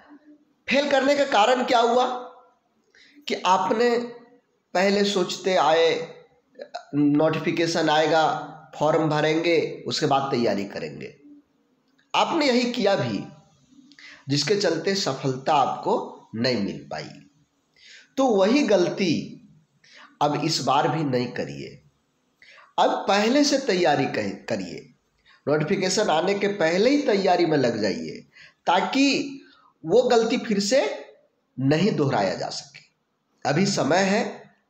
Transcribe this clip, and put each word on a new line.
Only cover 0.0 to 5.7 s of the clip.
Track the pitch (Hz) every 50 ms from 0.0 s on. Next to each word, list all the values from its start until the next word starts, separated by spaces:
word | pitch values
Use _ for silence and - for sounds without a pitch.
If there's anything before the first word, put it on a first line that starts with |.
| - - 294 - _ - - _ _ _ _ _ _ -
Fail | 233 277 294 -
करने | 285 262 254 277 294
का | 277 277
कारण | 277 262 208 214 240 254 254 240
क्या | - 254 233
हुआ | 240 233 240 247 254 247 - - - - - - - _ _ _ _ _ _ _ _ _ _ _ _ _ _ - - -
कि | - - -
आपने | 180 185 190 185 - 240 220 240 240 233 240 240 - - - - - _ _ _ _ _ _ _ _ -
पहले | 175 190 202 196 202 202
सोचते | 202 202 196 180 - - - - 196 185
आए, | 170 143 151